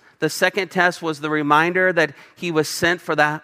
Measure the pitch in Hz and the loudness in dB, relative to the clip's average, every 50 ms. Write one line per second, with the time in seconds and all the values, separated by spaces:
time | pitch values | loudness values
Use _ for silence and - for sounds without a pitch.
0 | _ _ _ - 156 156 - - 190 185 - 208 190 165 - 185 175 180 170 - | _ _ _ -4 -4 -4 -2 0 0 0 0 -2 -6 -4 0 2 2 2 2 -2
1 | 170 160 156 139 147 156 151 151 147 143 151 151 160 175 180 185 185 185 180 170 | -6 -6 -6 -4 -4 -4 -2 -2 2 4 4 4 4 2 2 2 2 2 2 2
2 | 156 147 139 - - - _ - 180 175 165 156 151 - - - 180 170 180 175 | 0 0 -2 -10 -20 -20 _ -10 -8 -4 -2 -2 -2 -2 -2 -2 0 0 0 -2
3 | - - 160 151 151 151 151 156 | -4 -4 0 0 0 0 0 -6